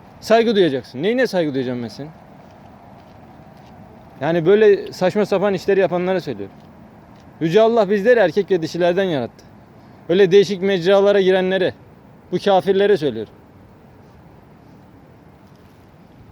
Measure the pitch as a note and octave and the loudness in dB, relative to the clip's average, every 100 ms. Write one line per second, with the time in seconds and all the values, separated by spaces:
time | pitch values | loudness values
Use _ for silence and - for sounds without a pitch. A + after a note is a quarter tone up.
0 | - - - A3+ A#3 G#3 E3+ C3 - B2 | -20 -18 0 2 4 2 0 -2 -8 -6
1 | F#3 B3 A#3+ F#3 D3+ C3+ B2 B2 A#2 - | -4 -2 -2 -2 -4 -4 -6 -8 -10 -12
2 | D3+ - - - - - - - - - | -18 -20 -20 -20 -20 -20 -20 -20 -20 -20
3 | - - - - - - - - - - | -20 -20 -20 -20 -20 -20 -20 -20 -20 -20
4 | - - C#3 E3+ E3 G#3 G#3+ F#3+ - - | -20 -8 -4 0 2 4 4 4 -2 -4
5 | F#3 G#3 G3+ G3 G3+ F#3+ - G3 F3+ F3 | -2 -2 -2 -2 -2 -2 0 0 0 -2
6 | F3+ F#3 D3+ G#2 G2 - - - - - | -4 -4 -6 -12 -14 -16 -20 -20 -20 -20
7 | - - - - D#3+ F#3+ A3+ A#3 F#3+ G#3 | -20 -20 -20 -8 0 2 4 2 0 0
8 | G3+ A#3+ F3+ G#3 F#3 F#3 D#3+ E3+ F3 F3+ | 2 2 2 0 -2 -2 -2 -2 -2 0
9 | F#3+ D3 A#2 - - - - - - - | -2 -4 -6 -12 -20 -20 -20 -20 -20 -20
10 | - F#3 F#3+ G3+ F#3+ F#3+ G3 F#3+ E3 G3 | -2 2 4 4 2 -2 -2 -2 2 2
11 | G3+ G3+ F#3 F#3+ F#3 F#3+ E3+ - - - | 4 2 2 0 0 -2 -2 -6 -20 -20
12 | - - - F3+ G3+ F#3+ F3+ G3 G3+ F#3+ | -20 -20 -10 -4 0 0 2 0 2 0
13 | D3 A2+ G#2 - - - - - - - | -2 -6 -12 -16 -20 -20 -20 -20 -20 -20
14 | - - - - - - - - - - | -20 -20 -20 -20 -20 -20 -20 -20 -20 -20
15 | - - - - - - - - - - | -20 -20 -20 -20 -20 -20 -20 -20 -20 -20
16 | - - - | -20 -20 -20